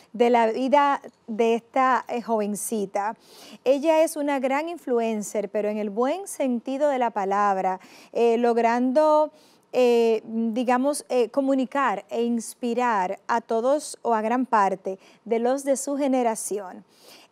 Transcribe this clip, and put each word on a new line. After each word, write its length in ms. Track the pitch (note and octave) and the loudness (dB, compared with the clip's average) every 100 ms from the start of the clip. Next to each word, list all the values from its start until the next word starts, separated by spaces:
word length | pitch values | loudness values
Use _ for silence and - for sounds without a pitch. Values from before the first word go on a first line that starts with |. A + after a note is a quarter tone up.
| _ | _
de 160 | G#3 A#3+ | 0 2
la 200 | A#3 A3+ | 4 2
vida 520 | A3+ C4 C#4+ C#4+ C#4 A#3+ - - | 0 2 4 4 0 -6 -18 -8
de 280 | G#3+ A3+ | -2 0
esta, 500 | A#3 - C4+ C4 A#3+ - | 0 -2 0 2 2 -2
eh, 120 | A#3+ | -8
jovencita. 960 | A3 A3 G3+ G3+ - A3 F#3+ G3+ G#3 A3+ _ - - - | -4 -2 -2 -4 -4 -4 -4 -4 -4 -8 _ -20 -20 -4
Ella 380 | B3 C#4 D#4+ D#4 | 0 2 4 4
es 140 | D#4+ D4+ | 2 0
una 240 | D4 C#4 | -2 0
gran 280 | B3+ C#4 E4 | 0 -2 -4
influencer, 800 | E4+ C#4 A#3+ A3+ G#3+ G3 G#3+ G3+ | -8 -2 0 0 -2 -4 -4 -4
pero 200 | G#3+ G#3 | -2 -2
en 80 | G#3+ | -2
el 100 | G#3 | -4
buen 400 | G3+ B3+ F4 G4 | -2 -2 -2 -6
sentido 640 | - C4+ A#3+ C4 C4+ D4 | -4 -2 -2 -4 -2 0
de 80 | B3+ | 0
la 120 | A#3 | -2
palabra, 720 | G#3+ G3 G3+ G#3 F#3+ F#3 F#3 - - - | -2 -2 2 2 2 -2 -4 -10 -20 -8
eh, 240 | - A#3 A#3 | 0 2 4
logrando... 960 | A#3+ A#3 A3+ A#3+ B3+ C#4 D#4 D4+ D4+ - _ _ _ | 2 2 2 2 2 2 4 4 2 -4 _ _ _
Eh, 460 | B3+ B3 A#3 A3+ A3 A3 | 2 4 4 4 0 -2
digamos, 800 | A3+ A3+ A3 B3 B3 C#4 D4 - | -4 -2 -2 0 0 0 -4 -2
eh, 220 | B3 A3+ | 0 0
comunicar 760 | C#4+ C4+ C4+ B3+ C#4+ B3+ G3 - | 0 0 0 0 -2 -2 -2 -6
e 120 | A#3 | -4
inspirar 960 | A#3 A#3 - - A#3+ A#3 B3 G#3 F3+ G3 - | -2 -2 -6 -6 -4 0 0 0 -2 -4 -4
a 140 | A#3 | -4
todos 580 | - A3+ B3 D4 - - | -2 -2 0 0 -4 -6
o 100 | A#3 | -2
a 80 | A3 | 0
gran 240 | A3 B3 | 0 -2
parte 540 | B3 A3 G3 F#3 G3 F#3+ - _ | 2 2 2 0 -6 -10 -14 _
de 140 | G#3 A#3 | -4 -2
los 260 | A#3+ C4+ | 0 0
de 140 | C#4 C4 | -2 -2
su 180 | C#4 C#4 | -2 -2
generación. 880 | C#4 B3+ A#3 G#3+ - G3+ F#3 G#3 - _ - - _ | 0 0 0 -4 -6 -8 -10 -16 -20 _ -20 -20 _